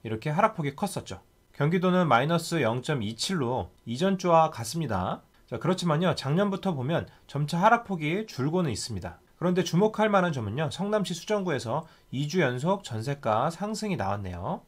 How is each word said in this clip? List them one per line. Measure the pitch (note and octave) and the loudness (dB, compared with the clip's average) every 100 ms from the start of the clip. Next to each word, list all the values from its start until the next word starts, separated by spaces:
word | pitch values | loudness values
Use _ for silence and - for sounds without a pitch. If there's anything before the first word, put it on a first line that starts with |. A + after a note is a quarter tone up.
이렇게 | A2+ A2 D3+ | -6 -6 -2
하락폭이 | D3+ G#3+ - C#3+ | 2 2 2 -6
컸었죠. | - G#3 C3+ - F#2 _ _ _ | -4 -6 -6 -10 -14 _ _ _
경기도는 | - D3 F3+ F3+ F3+ E3 | -2 2 2 2 2 6
마이너스 | A#2 C#3+ E3+ E3+ E3+ | 4 4 0 0 0
영점이칠로 | A2+ B2 B2 C#3+ G#2 A2+ - F#3 A#2+ B2 F2 - | 0 0 -2 -4 -4 -6 -4 -2 0 -2 -6 -10
이전 | - A#2+ F#3+ F#3+ | -10 -2 0 0
주와 | F3 E3 D#3 | 4 6 4
같습니다. | - A2+ E3 D#3+ F#2+ F#2+ F#3 _ _ _ | 0 -6 -4 -2 -2 -2 -4 _ _ _
자, | A#2 | -4
그렇지만요, | D3+ F#3 F3 D3+ F3+ D#3 | -2 0 2 2 2 0
작년부터 | C3+ D#3 G3+ F#3+ F#3+ | 0 2 2 0 -2
보면 | C#3+ B2+ D#3+ F#2 - - | -2 -2 -2 -4 -14 -8
점차 | C#3 D3 E3+ | -4 -2 4
하락폭이 | G#3 A#3 A#3 F3+ D3+ F#3 A3 | 6 4 2 -4 -2 -2 -4
줄고는 | - C#3 F3 D#3+ | -2 0 2 0
있습니다. | G2+ - G#2+ F2 - _ _ | -2 -6 -8 -8 -14 _ _
그런데 | F3 F#3 | 0 2
주목할 | F3+ E3+ G#3+ G#3+ G#3+ | 2 4 4 4 4
만한 | G3+ F3 | 4 2
점은요, | C3+ G#2+ A#2 D#3 | 0 -4 -2 -4
성남시 | - G3+ G#3+ F#3+ | -4 -2 0 -2
수정구에서 | F3 - G#3 F#3 C3+ A2+ C#3 D#3+ - _ | -6 -2 -2 0 -2 -2 -4 -6 -20 _
이 | B2+ D3 | -4 -2
주 | F3+ | 2
연속 | C#3 B2 D#3+ G3 | 2 2 0 -2
전세가 | - A2 A#2+ C#3 A#2 G#2+ D3 | -2 -6 -4 -4 0 2 2
상승이 | E3 G#3 G#3+ G#3+ E3 | -2 -6 -4 -4 -2
나왔네요. | G2 G2+ F#2+ F2+ G2+ G#3 | -2 -2 -4 -6 -6 -8